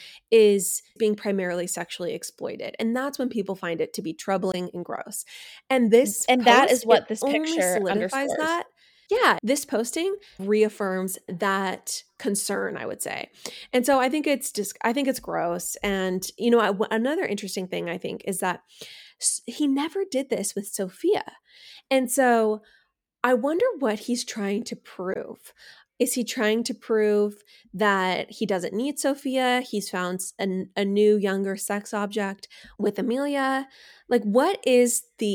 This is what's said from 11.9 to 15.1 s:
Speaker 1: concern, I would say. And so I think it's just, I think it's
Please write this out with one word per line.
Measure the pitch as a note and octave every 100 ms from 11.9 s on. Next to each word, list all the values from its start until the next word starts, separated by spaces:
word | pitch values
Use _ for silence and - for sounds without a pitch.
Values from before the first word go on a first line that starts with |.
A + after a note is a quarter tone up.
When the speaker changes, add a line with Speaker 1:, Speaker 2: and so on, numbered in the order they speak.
| - - -
Speaker 1:
concern, | A#3 G3+ - G3 G3 E3+
I | A2+
would | -
say. | - - - _ - - -
And | B3+
so | B3 C4+
I | C4
think | D4+ D4
it's | C#4 -
just, | - G3 -
I | A3+
think | B3
it's | C#4